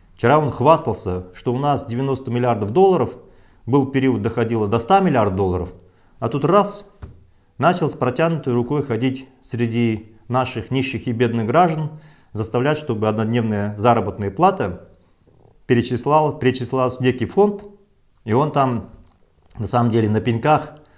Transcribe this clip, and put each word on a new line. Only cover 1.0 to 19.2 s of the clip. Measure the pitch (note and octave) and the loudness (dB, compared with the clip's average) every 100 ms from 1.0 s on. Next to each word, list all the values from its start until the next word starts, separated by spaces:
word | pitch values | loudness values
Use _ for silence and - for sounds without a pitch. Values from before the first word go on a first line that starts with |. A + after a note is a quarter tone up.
| - F2+ F#2 | -6 -6 -8
что | - - | -8 -4
у | A#2+ | -2
нас | C#3+ C#3 - | 0 -2 -2
девяносто | A#2 C3+ C3 - | -4 -2 -4 -4
миллиардов | A#2+ B2 A2+ G2+ | 0 0 0 0
долларов, | C#3 F#3+ F3+ A#2 - - - - _ - | 4 4 4 0 -6 -20 -20 -20 _ 0
был | C#3 C#3 | 2 2
период, | C3+ C3 A2+ | 2 2 0
доходило | G2+ A2+ A2 A#2 G#2 | -2 -2 -2 0 0
до | A2+ | 0
ста | A#2 F#3+ | 2 2
миллиардов | F#3 C3 G#2 F#2 | 4 2 2 0
долларов, | F#2+ F2 D#2+ - - _ _ _ | 0 -2 -6 -12 -20 _ _ _
а | B2+ | -4
тут | C#3+ | -2
раз, | D3+ G3+ G3 - - _ - - - _ _ - | 2 2 2 -6 -18 _ -20 -20 -20 _ _ -2
начал | C#3+ F3+ - | 0 0 -2
с | |
протянутой | - B2 B2+ E3 D#3+ - | -2 -2 0 -2 -2 -2
рукой | A#2+ A#2+ C#3+ | -2 0 -2
ходить | C#3 A2 C3 C3 - _ | -2 -2 -2 -4 -10 _
среди | _ A2+ A#2+ A#2 A#2 A2 - - - | _ -4 -2 0 0 -2 -8 -20 -4
наших | B2 B2+ A#2 - | -2 -2 -6 -4
нищих | C3 C3 A2 B2+ | -2 -2 -4 -6
и | |
бедных | A2+ A#2+ A#2 A2 | 0 0 0 2
граждан, | C#3+ F3 D#3 D3+ - - - _ | 4 4 2 -6 -10 -20 -20 _
заставлять, | G#2 G#2+ B2 C3 D3+ | -8 -4 -2 0 -2
чтобы | D3 A2 A2 | -2 -2 0
однодневная | G#2+ A2 A#2+ A2 G#2 G#2 G#2 | 0 0 0 0 -2 -4 0
заработная | A2+ A#2 G2+ F#2+ G2 | 2 2 0 -4 -6
плата | - F#3 F#3+ G#2 E2+ - _ _ _ _ _ _ _ - | 2 2 2 -4 -6 -14 _ _ _ _ _ _ _ 0
перечисляла-, | A#2+ A#2 A#2+ C#3+ D3+ D3+ - | 0 2 -4 0 2 2 0
перечислялась | B2 B2+ A#2+ C3 B2+ B2+ | -2 0 -4 -2 -2 0
в | |
некий | B2+ B2 A2 | -2 0 -2
фонд, | - G#3 G3+ - - _ _ _ _ | 2 0 0 -12 -20 _ _ _ _
и | - | -2
он | B2 D3+ | 0 0
там, | C#3+ C3 A#2 F#2+ - - _ | 0 0 -2 -8 -18 -20 _